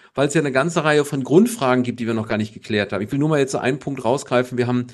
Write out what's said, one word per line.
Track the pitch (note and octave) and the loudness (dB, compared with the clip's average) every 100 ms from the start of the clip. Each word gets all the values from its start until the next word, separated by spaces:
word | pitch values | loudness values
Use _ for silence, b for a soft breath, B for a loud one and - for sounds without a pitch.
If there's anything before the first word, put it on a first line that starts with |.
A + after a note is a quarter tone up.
| b | b
weil | - C#3+ | -2 0
es | |
ja | D#3+ | 0
eine | C#3+ | 0
ganze | C3 E3 E3 | 0 0 0
Reihe | D3+ D3+ | 2 2
von | D3 C#3+ | 2 -4
Grundfragen | B2+ E3 A#3 - C3 B2+ | 2 4 4 2 0 2
gibt, | B2 - | 0 -4
die | A2+ | -4
wir | |
noch | A2+ G#2+ | -4 -2
gar | G#2+ | -2
nicht | G#2+ | -2
geklärt | - - G#2+ G2 | -8 -2 0 0
haben. | G2 | -2
Ich | G#2 | -4
will | C#3 | -2
nur | D#3 | 2
mal | D3+ | 2
jetzt | C3+ | 2
einen | - B2 B2 | 0 -2 -2
Punkt | - C3 | -6 -4
rausgreifen. | A2+ C3+ - B2 B2+ B2 | 0 0 0 0 0 -2
Wir | B2 | 0
haben | B2 B2 | 0 -4